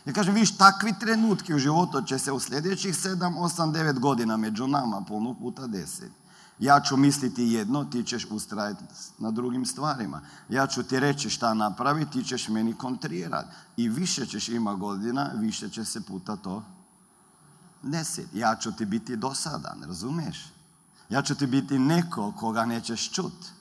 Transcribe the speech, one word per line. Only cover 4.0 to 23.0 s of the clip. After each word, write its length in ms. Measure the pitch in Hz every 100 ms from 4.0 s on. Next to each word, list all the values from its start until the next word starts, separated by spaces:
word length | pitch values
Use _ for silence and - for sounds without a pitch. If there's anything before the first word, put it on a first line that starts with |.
| 139 127 113 110
među 300 | 110 107 131
nama 340 | 143 120 101
puno 320 | 95 107 117
puta 340 | 123 120 - 127
deset. 440 | 101 - - - - - - - -
Ja 200 | 127 143
ću 180 | 143 135
misliti 460 | 143 139 131 -
jedno, 420 | 120 113 104 143 139
ti 180 | 123
ćeš 240 | 113 117 -
ustrajati 540 | 107 - 104 104 98 - - - -
na 140 | 110
drugim 340 | 110 123 127 123
stvarima. 560 | 131 135 120 95 76 - - -
Ja 180 | 127 139
ću 160 | -
ti 160 | 120 131
reći 300 | 143 143 107
šta 240 | - 120
napravi, 520 | 110 107 92 127 156 147
ti 180 | 131
ćeš 240 | 113 123 -
meni 260 | 110 113
kontrirat. 720 | 107 123 127 151 90 82 73 - - - -
I 120 | 117
više 360 | 120 180 139 127
ćeš 240 | 104 107
ima 260 | 117 107 101
godina, 560 | 101 98 113 131 139 120
više 340 | 110 - 107
će 160 | 113 107
se 160 | 117
puta 340 | - 95 92 101
to 280 | 95 98 107 - - _ _ _ _ _ _ - - -
desiti. 580 | - 165 156 - - 90
Ja 160 | 120 131
ću 160 | 117
ti 140 | 98 107
biti 300 | 110 110 117
dosadan, 680 | 131 135 - - - - 76
razumiješ? 580 | 90 117 165 135 - - - _ _ _ _ -
Ja 120 | 120
ću 140 | 139 143
ti 120 | 165
biti 320 | 135 139 135
neko 520 | 135 170 170 127 104
koga 340 | 104 113 110 113
nećeš 460 | 117 - 113